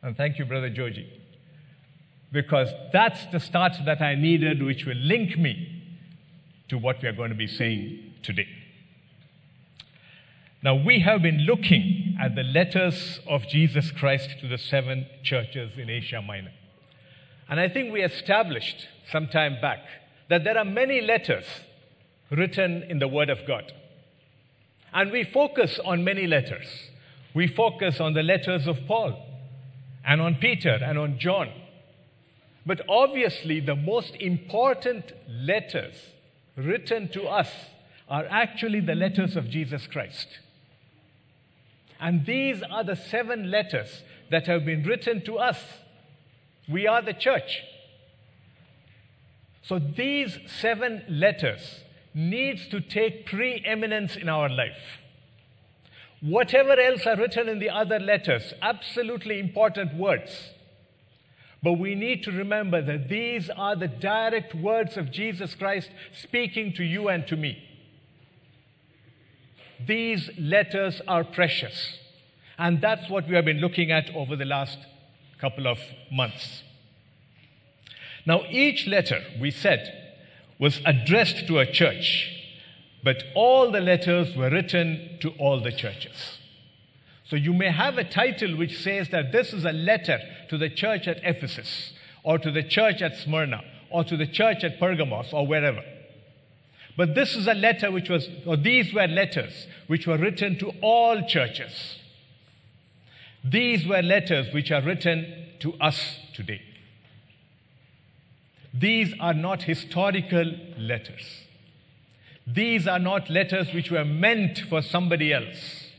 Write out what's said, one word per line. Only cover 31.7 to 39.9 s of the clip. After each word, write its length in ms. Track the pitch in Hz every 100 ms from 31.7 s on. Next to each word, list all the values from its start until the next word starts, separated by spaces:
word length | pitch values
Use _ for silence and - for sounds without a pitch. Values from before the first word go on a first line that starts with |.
| - - _ - _ _ _ _ _ -
But 160 | 185 -
obviously, 680 | 208 269 277 233 - 160 156
the 160 | 139 143
most 400 | 151 233 - -
important 960 | 190 175 - 208 262 262 247 233 - - -
letters 880 | 117 135 208 208 156 - - - - _ _ _ -
written 520 | 135 220 - 226 196
to 180 | 196 180
us 240 | 202 170 - - - - - -
are 160 | 143 156
actually 540 | 202 226 - 226 208
the 160 | 170 160
letters 400 | 190 190 185 185
of 160 | 120
Jesus 340 | 139 143 139
Christ. 540 | -